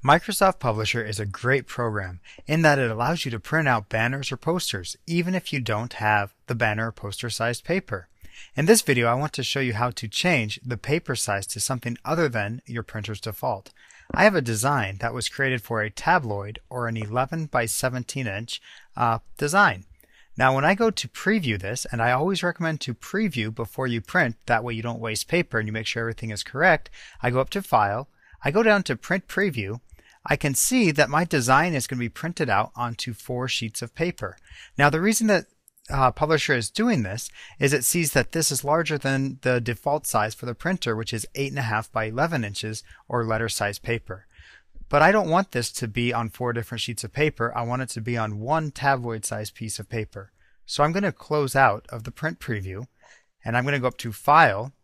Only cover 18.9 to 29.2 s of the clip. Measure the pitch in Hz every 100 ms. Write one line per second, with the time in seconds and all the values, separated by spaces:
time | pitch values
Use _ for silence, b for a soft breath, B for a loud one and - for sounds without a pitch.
18.9 | - 120 113 - - 147 180 196 95 92
19.9 | - b b b - 131 135 143 196 226
20.9 | 214 123 - - 220 151 104 95 123 -
21.9 | 120 117 127 165 190 180 160 165 156 -
22.9 | 117 - 190 220 123 107 113 117 - 131
23.9 | 117 - 180 139 113 - 117 120 113 113
24.9 | 117 113 107 - 170 170 117 107 107 110
25.9 | - 117 110 113 104 - 131 180 156 -
26.9 | B B B 123 127 135 202 190 120 104
27.9 | 104 143 b b b - 170 220 208 185
28.9 | 123 - 185